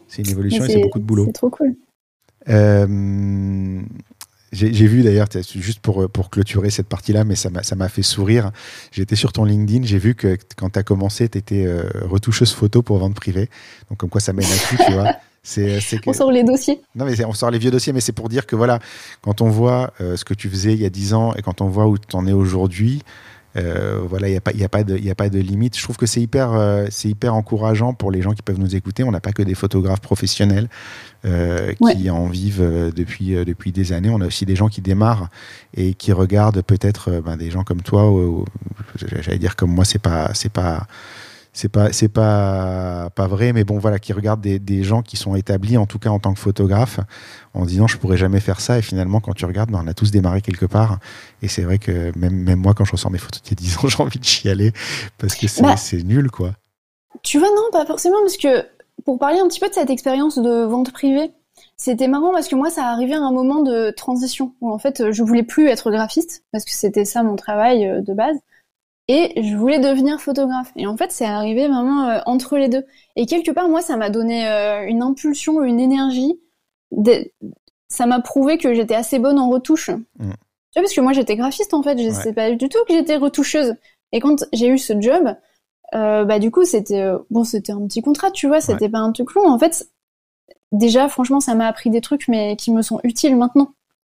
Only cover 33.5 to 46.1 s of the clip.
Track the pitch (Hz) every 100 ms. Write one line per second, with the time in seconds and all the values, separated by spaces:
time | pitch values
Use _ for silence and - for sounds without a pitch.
33.5 | 85 95 90 90 85 104 110 90 - 95
34.5 | 95 107 101 95 95 110 110 87 - -
35.5 | - - - 92 98 - 90 95 104 107
36.5 | 101 - 92 98 101 - 85 80 80 82
37.5 | 92 95 87 - 104 107 95 90 85 95
38.5 | - - - - - - - 82 92 90
39.5 | - 87 87 95 101 85 82 78 104 104
40.5 | - 87 80 - - - - - - _
41.5 | - 104 104 104 107 110 110 107 104 98
42.5 | 95 92 92 90 87 87 - 95 101 123
43.5 | 117 101 104 107 98 - 101 104 110 101
44.5 | 98 98 98 95 113 117 - 98 98 98
45.5 | 98 104 120 104 104 113